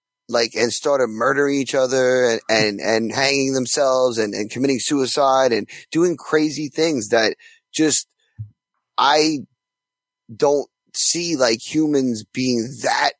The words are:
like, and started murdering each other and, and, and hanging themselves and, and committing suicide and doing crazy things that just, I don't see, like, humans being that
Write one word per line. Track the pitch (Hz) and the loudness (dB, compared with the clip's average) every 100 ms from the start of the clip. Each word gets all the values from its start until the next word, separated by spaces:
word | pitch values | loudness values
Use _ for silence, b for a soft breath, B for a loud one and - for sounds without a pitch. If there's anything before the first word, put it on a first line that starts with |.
| _ _ - | _ _ -4
like, | 120 117 - | -2 0 0
and | 117 | 0
started | - 151 139 120 | 0 0 0 0
murdering | 107 120 139 143 | 0 0 0 0
each | 143 131 | 0 -2
other | 139 127 131 127 127 | -2 0 2 2 2
and, | 123 113 - | 2 0 0
and, | 110 107 101 | 0 0 -2
and | 101 110 110 | -2 0 -2
hanging | 107 135 139 135 | 0 0 0 0
themselves | 135 120 - 135 131 127 113 | -2 -2 0 2 2 2 0
and, | 107 | -2
and | 101 104 | -4 -8
committing | 123 139 127 | -2 -2 0
suicide | - 143 127 - 135 131 131 | 0 0 0 2 2 4 2
and | 110 - B B | 0 -4 B B
doing | 165 180 160 | 0 0 -2
crazy | - 156 156 139 147 | -2 0 0 -4 -6
things | - 165 139 101 | -2 -2 -2 0
that | 113 107 87 b b _ | 2 2 -2 b b _
just, | - 156 127 - B B B 107 _ _ _ _ - | 0 2 2 -2 B B B -20 _ _ _ _ 0
I | 135 151 156 147 - _ _ _ _ _ _ _ - | 2 4 2 -2 -8 _ _ _ _ _ _ _ -20
don't | 107 147 143 - _ _ | -2 0 2 -2 _ _
see, | - - 165 170 151 | -2 0 0 -2 2
like, | 123 117 | 2 2
humans | - 156 156 143 131 110 | -2 -2 0 0 0 -4
being | - - 127 120 113 120 | -6 -4 -2 -2 -4 -4
that | 113 120 143 | -2 0 0